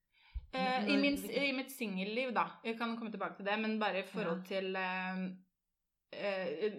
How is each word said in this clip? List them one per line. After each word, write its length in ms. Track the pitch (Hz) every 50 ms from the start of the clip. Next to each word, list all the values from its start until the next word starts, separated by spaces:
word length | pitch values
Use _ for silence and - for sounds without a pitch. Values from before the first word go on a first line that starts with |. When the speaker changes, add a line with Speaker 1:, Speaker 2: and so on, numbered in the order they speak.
| _ _ _ _ _ - - - - - -
Speaker 1:
Eh, 280 | 262 262 254 254 254 208
Speaker 2:
når 60 | 208
Speaker 1:
i 60 | 277
min, 180 | 277 285 285 285
Speaker 2:
hvilken 260 | - 196 - - 269 285
Speaker 1:
i 80 | 277 269
mitt 180 | 277 262 -
singelliv, 640 | - - 240 202 190 185 196 208 214 247 262 254 214
da. 100 | 185 165 170 - - -
Jeg 120 | 226 226
kan 200 | 226 240 226 226
komme 120 | 233 233 208
tilbake 280 | 202 190 190 - -
til 80 | - 196
det, 120 | 202 214
men 220 | 220 220 214 220 214
bare 200 | 214 202 180 190
i 40 | 190
forhold 380 | - - 220 202 170 175 185
Speaker 2:
Ja. 180 | 185 - 196 190
Speaker 1:
til, 160 | 190 190 190
eh, 540 | 190 190 185 185 185 185 185 185 190 185 185 - - - _ _ _ _ _ _ _ _ _ _ _ _ -
eh, 640 | - - 190 202 196 190 185 165 151 160 208 214 202